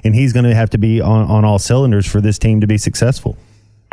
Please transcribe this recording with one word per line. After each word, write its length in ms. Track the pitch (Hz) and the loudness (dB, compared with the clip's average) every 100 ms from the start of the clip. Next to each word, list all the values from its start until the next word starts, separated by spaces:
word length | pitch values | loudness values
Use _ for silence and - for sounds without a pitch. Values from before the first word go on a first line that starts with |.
and 100 | 110 | -2
he's 180 | 110 135 | 0 0
gonna 220 | 117 120 | 2 2
have 160 | 113 110 | 2 0
to 80 | 107 | 0
be 240 | 110 113 | 0 0
on, 280 | 92 110 101 | 0 0 2
on 140 | 107 | 2
all 140 | 107 101 | 2 0
cylinders 480 | - 123 135 104 92 | 0 0 2 0 0
for 160 | 104 | 0
this 160 | 104 101 | 0 0
team 240 | 113 107 | 0 0
to 40 | 104 | 0
be 120 | 107 | 0
successful. 580 | - - 117 131 - - - _ _ _ - | -2 -2 -2 -2 -6 -10 -16 _ _ _ -20